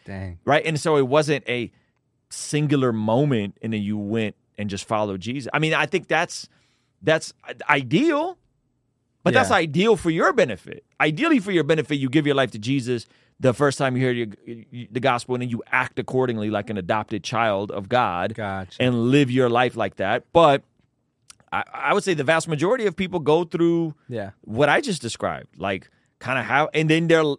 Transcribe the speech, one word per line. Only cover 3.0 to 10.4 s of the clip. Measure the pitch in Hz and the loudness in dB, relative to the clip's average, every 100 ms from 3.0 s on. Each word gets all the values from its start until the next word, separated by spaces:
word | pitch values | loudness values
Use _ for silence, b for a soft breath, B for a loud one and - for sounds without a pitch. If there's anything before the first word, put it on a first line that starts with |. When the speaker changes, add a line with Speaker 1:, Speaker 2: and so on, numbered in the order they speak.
| 107 113 147 123 101 - | 2 2 2 0 -2 -6
Speaker 2:
and | 113 | -6
then | 110 | -4
you | 101 104 | -2 -4
went | 101 113 110 - _ - | -2 -2 -4 -6 _ -10
and | 104 | -8
just | 98 - | -8 -4
followed | 110 107 98 | -2 -2 -4
Jesus. | 98 135 113 | -6 -8 -4
I | 147 | -2
mean, | 156 | 0
I | 156 151 | 0 0
think | 185 - | -2 0
that's, | 156 170 - - _ _ _ _ _ | -2 -2 -6 -16 _ _ _ _ _
that's | 98 160 - - - 127 - | 0 0 0 -18 -18 -14 0
ideal, | 143 127 156 311 294 330 359 _ _ _ _ _ _ _ _ | 0 2 2 2 2 -2 -8 _ _ _ _ _ _ _ _
but | - | 2
that's | - 196 | 2 4
Speaker 1:
Yeah. | 208 | 2
Speaker 2:
ideal | 165 151 214 202 | 0 2 4 4
for | 170 | 2
your | 160 302 | 2 2
benefit. | 302 | 2